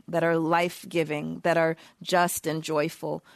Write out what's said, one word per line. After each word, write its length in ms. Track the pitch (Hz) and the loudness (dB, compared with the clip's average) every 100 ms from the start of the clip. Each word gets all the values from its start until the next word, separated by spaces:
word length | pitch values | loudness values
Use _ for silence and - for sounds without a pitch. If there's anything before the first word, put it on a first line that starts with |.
| - | -6
that 160 | 165 | 0
are 140 | 165 165 | 2 2
life-giving, 1000 | 160 170 175 - 190 170 151 151 156 165 | 2 2 2 -4 -4 -2 0 -2 -6 -4
that 160 | 170 165 | 0 2
are 200 | 160 165 - _ | 2 0 -10 _
just 440 | - 180 175 - 165 | 0 2 2 0 -4
and 160 | 156 | -4
joyful, 600 | 156 156 156 - 156 156 - | -2 0 0 -2 -8 -8 -10